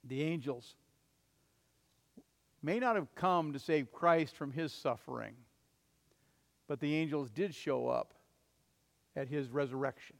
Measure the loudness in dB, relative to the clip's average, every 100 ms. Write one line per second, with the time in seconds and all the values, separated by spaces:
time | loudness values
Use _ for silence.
0 | -6 -2 0 0 -2 -6 -8 -20 _ _
1 | _ _ _ _ _ _ _ _ _ _
2 | _ -20 _ _ _ _ -2 0 2 2
3 | 0 0 4 4 2 -4 2 2 2 2
4 | 6 6 4 -4 -6 -4 -6 -2 -2 -2
5 | -4 -8 -8 -12 -20 _ _ _ _ _
6 | _ _ _ _ _ _ -6 -2 0 2
7 | 2 0 -4 -2 -4 -2 -2 0 2 0
8 | 0 -8 _ _ _ _ _ _ _ _
9 | _ -8 -4 -4 -2 -2 -2 0 -4 -4
10 | -18 -20